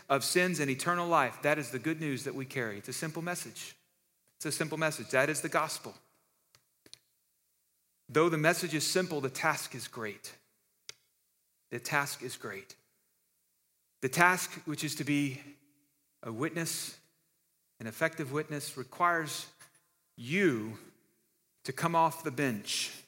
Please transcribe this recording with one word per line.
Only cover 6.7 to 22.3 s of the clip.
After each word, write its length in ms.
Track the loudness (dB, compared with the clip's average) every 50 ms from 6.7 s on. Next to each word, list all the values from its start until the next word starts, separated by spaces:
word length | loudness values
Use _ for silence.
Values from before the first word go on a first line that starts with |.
| _ _ _ -20 -20 -20 _ _ _ _ _ _ _ _ _ _ _ _ _ _ _ _ _ _ _ _ _ 0
Though 180 | 4 4 4 4
the 100 | 4 4
message 380 | 4 4 4 2 2 -2 -2
is 100 | 0 0
simple, 360 | 0 2 2 0 0 0 -2
the 80 | -2 -4
task 440 | -2 0 0 0 0 0 -2 -8 -10
is 140 | -10 -12 -10
great. 480 | -8 -8 -6 -6 -8 -8 -12 -16 -18 -18 _ _ _ _ _ _ _ _ _ -20 -20 _ _ _ _ _ _ _ _ _ _ _ _ _ _ _
The 80 | -10 -8
task 420 | -4 -2 0 0 0 0 -4 -8
is 140 | -8 -8 -8
great. 400 | -8 -10 -10 -10 -10 -12 -16 -20 _ _ _ _ _ _ _ _ _ _ _ _ _ _ _ _ _ _ _ _ _ _ _ _ _
The 80 | -4 0
task, 420 | 4 6 6 8 6 4 0 -4 -8 -8 -6
which 180 | -6 -4 -4 -4
is 120 | -4 -4
to 100 | -4 -2
be 340 | 0 2 2 2 0 -4 -6 -12 -16 -20 -20 _ _ _ _ _ _ _ _ _ _ _ _
a 100 | -10 -8
witness, 680 | -6 -4 -4 -2 -2 -2 -4 -4 -4 -4 -6 -8 -12 -16 _ _ _ _ _ _ _ _ _ _ _ _ _ _ _ -12
an 80 | -10 -10
effective 440 | -2 0 0 0 0 0 -6 -4
witness, 460 | -2 -4 -4 -4 -4 -6 -6 -6 -8 -10
requires 720 | -10 -10 -2 2 2 4 4 2 0 -2 -4 -8 -8 -12 -16 -20 -20 -20 _ _ _ _ _ _ _ _ _ -14
you 600 | -6 -2 2 4 6 6 4 4 0 -4 -8 -12 -14 -20 -20 _ _ _ _ _ _ _ _ _ _ _ _ _ -8
to 80 | -8
come 240 | -4 -2 0 2 4
off 280 | 6 6 4 4 0 -6
the 80 | -4